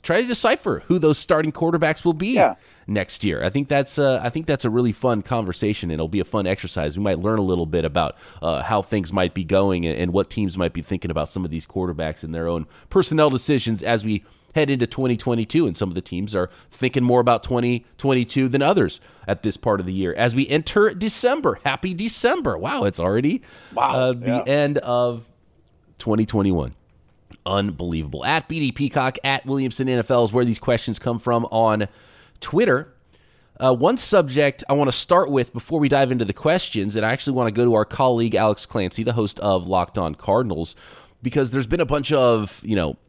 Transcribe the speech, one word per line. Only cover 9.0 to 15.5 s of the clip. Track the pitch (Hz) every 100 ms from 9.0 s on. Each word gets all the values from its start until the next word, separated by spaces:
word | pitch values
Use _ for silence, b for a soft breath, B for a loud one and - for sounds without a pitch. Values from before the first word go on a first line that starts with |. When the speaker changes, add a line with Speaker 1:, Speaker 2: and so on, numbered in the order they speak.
| 82
Speaker 1:
might | 95 90
be | -
going | 82 95 98 90 85
and, | 64
and | 90
what | 92 95
teams | - 98 87
might | 87
be | 85
thinking | 80 92 85
about | 78 78
some | 95
of | 87
these | 80 -
quarterbacks | 95 90 78 80 80
and | 80
their | 82 82
own | 85 78 b b
personnel | 190 - 156 151
decisions | 131 - 139 117 107
as | 107 113 110
we | 104 b b b -
head | 143
into | 135 117
twenty | - 131 120
twenty-two, | - 117 110